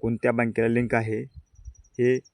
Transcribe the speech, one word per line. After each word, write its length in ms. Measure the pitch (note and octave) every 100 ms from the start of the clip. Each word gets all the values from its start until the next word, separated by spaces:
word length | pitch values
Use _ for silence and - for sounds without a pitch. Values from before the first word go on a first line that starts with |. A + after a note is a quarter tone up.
कोणत्या 300 | A2+ A#2 B2
बँकेला 360 | A#2 A#2 A2 A#2
लिंक 280 | A#2 A#2+ A#2+
आहे 280 | A2 A2 C3+ - - - -
हे 520 | - - - B2 B2+ -